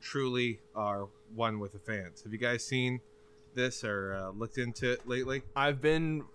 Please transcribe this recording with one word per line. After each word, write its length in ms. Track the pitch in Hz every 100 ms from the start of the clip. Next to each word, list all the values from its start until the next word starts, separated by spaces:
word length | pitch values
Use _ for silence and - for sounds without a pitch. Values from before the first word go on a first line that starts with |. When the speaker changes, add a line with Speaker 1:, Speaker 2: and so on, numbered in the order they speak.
Speaker 1:
truly 600 | - 139 131 123 120 110 -
are 360 | 110 104 101 98 - -
one 240 | 110 113 107
with 140 | 101
the 80 | 101
fans. 420 | - 107 92 82
Have 80 | 104
you 60 | 110
guys 260 | 120 120
seen 360 | - 131 127 127 - - - - - 127
this 260 | 127 -
or, 320 | 113 101 98
uh, 160 | 98 95
looked 260 | 95 113 -
into 360 | 120 110 127
it 160 | 123 -
lately? 340 | 123 127 135 - -
Speaker 2:
I've 240 | 143 139
been, 420 | 147 160 160 156 139